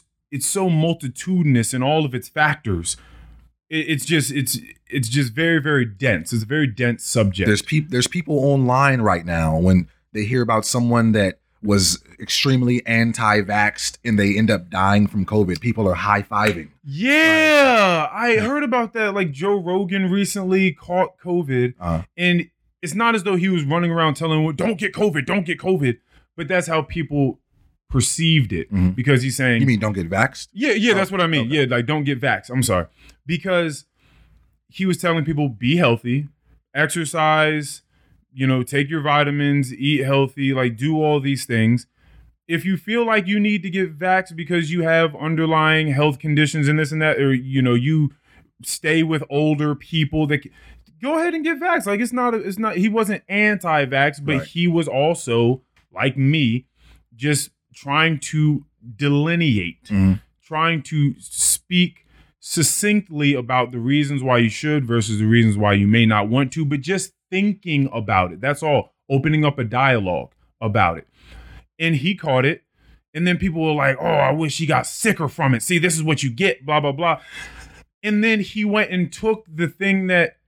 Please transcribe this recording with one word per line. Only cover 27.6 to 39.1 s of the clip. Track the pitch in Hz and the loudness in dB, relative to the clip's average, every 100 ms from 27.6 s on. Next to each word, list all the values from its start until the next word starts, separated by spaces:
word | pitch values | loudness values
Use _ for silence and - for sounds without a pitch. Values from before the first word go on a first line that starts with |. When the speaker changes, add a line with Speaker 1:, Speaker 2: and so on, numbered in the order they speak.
| _ _ _ | _ _ _
Speaker 1:
perceived | 131 - - 165 156 107 | 0 0 0 2 2 0
it, | 85 - | -4 -4
Speaker 2:
Mm-hmm. | 98 90 | 0 0
Speaker 1:
because | 104 123 131 | 0 0 2
he's | 131 120 | 0 -2
saying | 127 117 | 0 2
Speaker 2:
You | 127 | 2
mean | 110 | 2
don't | 107 | -2
get | 98 82 | -4 -4
vaxxed? | 95 127 - - | 0 -2 -4 -14
Speaker 1:
Yeah, | 196 277 | -4 -2
yeah, | 214 233 | 0 2
that's | 190 185 | 2 0
Speaker 2:
Oh, | 190 | 0
Speaker 1:
what | |
I | 165 | 0
mean. | 151 117 | 0 0
Speaker 2:
okay. | 151 | 0
Speaker 1:
Yeah, | 127 120 | 0 0
like, | 120 | 0
"Don't | 151 143 | -2 -2
get | 127 | -2
vaxxed." | 131 101 - | -2 -2 -2
I'm | 127 | -2
sorry. | 117 90 82 _ - _ 139 | 0 0 -2 _ -20 _ -6
Because | 175 190 175 165 143 - _ _ _ _ _ _ _ _ | -4 -2 -2 -2 -6 -16 _ _ _ _ _ _ _ _
he | - 190 | -4 -2
was | 170 | 0
telling | 175 165 147 | -2 -2 -2
people, | 147 143 | -2 -4
"Be | 107 120 170 | -2 0 2
healthy, | 139 117 120 135 147 _ _ _ _ | 2 2 0 -4 -4 _ _ _ _
exercise, | 139 151 170 151 165 156 156 151 151 143 - _ _ _ _ _ | -4 -2 -2 -4 0 2 2 2 -2 -6 -14 _ _ _ _ _
you | 131 135 | -2 0
know, | 131 | 0
take | 123 143 143 | 0 -2 -2
your | 160 | -2
vitamins, | 147 | 0